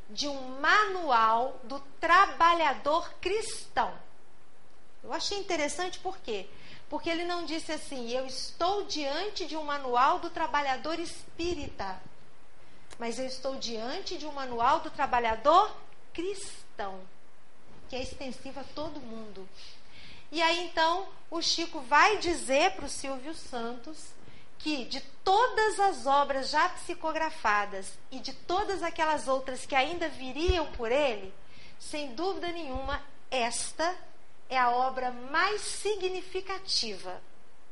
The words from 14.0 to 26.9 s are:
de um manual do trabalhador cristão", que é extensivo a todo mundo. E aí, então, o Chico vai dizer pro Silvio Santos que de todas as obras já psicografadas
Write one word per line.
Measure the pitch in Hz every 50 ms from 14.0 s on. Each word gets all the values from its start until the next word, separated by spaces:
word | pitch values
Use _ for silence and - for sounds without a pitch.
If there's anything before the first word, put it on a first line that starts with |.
| 381 - 381 294
de | 294
um | 302
manual | 285 277 269 254 240 233 233 262 302 330
do | 320 311
trabalhador | - - 277 226 247 240 233 226 220 220 - 285 320 370 427 415 - - - - - - - - -
cristão", | - 339 381 403 - - - - - - - - - 208 196 190 190 185 - - - - - - - - - - - - - - - - -
que | 269 247
é |
extensivo | 262 - - - 285 262 226 - - 269 247 277
a | 254 - -
todo | 294 302 320 294 294
mundo. | 254 226 220 220 220 214 196 196 185 185 - - - - - - - - - - - - - - - -
E | 294 320
aí, | 330 330 339 349 359
então, | 330 - 339 320 330 339 381 392 - - - - -
o | 311 339
Chico | 320 - - 320 339 320 - 311
vai | 254 233 285 294 339 415 427 359
dizer | 311 349 330 262 226 233 269 285 339 392
pro | - - 285 269
Silvio | - - - 269 269 254 247 302 320
Santos | - - - - 233 233 247 247 247 - 311 311 - - - - - - - - - - - - -
que | - 311 302 269 226
de | - - 269 - - - - -
todas | 381 381 415 494 494 415 440 440 427 359 -
as | 403 392 330 247 226
obras | 269 277 285 285 277 269 269 262 -
já | 294 302 330 -
psicografadas | - - - -